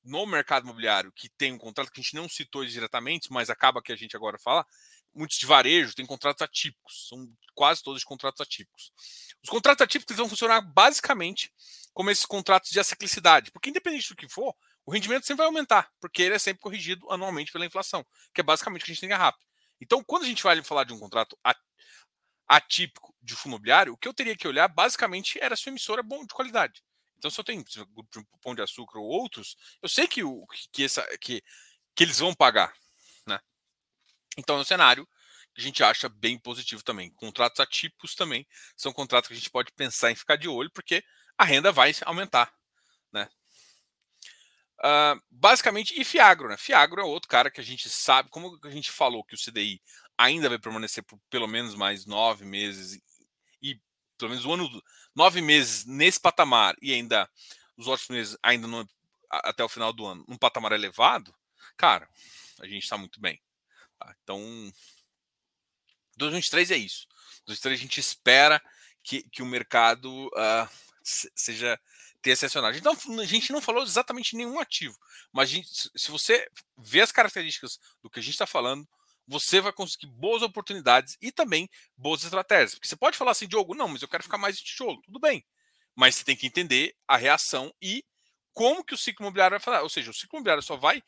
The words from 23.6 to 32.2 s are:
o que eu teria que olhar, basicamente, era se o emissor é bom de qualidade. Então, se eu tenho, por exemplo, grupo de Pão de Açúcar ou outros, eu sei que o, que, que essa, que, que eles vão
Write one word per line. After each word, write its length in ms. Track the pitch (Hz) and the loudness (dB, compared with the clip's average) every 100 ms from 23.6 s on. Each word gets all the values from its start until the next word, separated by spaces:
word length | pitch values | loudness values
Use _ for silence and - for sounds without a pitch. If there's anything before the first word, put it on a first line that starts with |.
| 107 156 185 | 4 4 4
o 40 | - | -2
que 100 | 247 | -10
eu 60 | |
teria 220 | 269 233 202 | -6 -6 -6
que 140 | 156 | -4
olhar, 180 | 139 185 | 2 2
basicamente, 720 | 156 220 - 220 180 190 - | 2 0 2 -2 -4 -8 -6
era 160 | 262 226 | -4 -4
se 100 | - | -8
o 40 | |
emissor 260 | 269 - 226 | -8 -6 -6
é 60 | |
bom 220 | 220 277 247 | -8 -12 -12
de 80 | |
qualidade. 500 | - 254 220 143 _ _ _ _ _ | -10 -4 -2 -2 _ _ _ _ _
Então, 120 | 151 | -10
se 80 | - | -10
eu 60 | |
tenho, 180 | 214 214 | -10 -12
por 80 | - | -12
exemplo, 240 | 107 101 | -16 -18
grupo 280 | 110 110 113 | -20 -20 -20
de 40 | 107 _ | -20 _
Pão 140 | 127 117 | -12 -8
de 60 | |
Açúcar 360 | 101 - 117 110 | -8 -10 -14 -14
ou 80 | 107 | -6
outros, 520 | 170 247 - 101 - - _ | -6 -6 -12 -16 -18 -20 _
eu 80 | 175 | -4
sei 180 | - 339 | 0 0
que 160 | - | -2
o, 240 | 165 123 - | -6 -8 -16
que, 220 | - - | -18 -10
que 120 | - 139 | -2 0
essa, 200 | 139 - - | 0 -2 -10
que, 260 | - 123 - - _ _ _ | -8 -10 -10 -20 _ _ _
que 100 | - | 2
eles 140 | 170 | 2
vão 160 | 127 | 2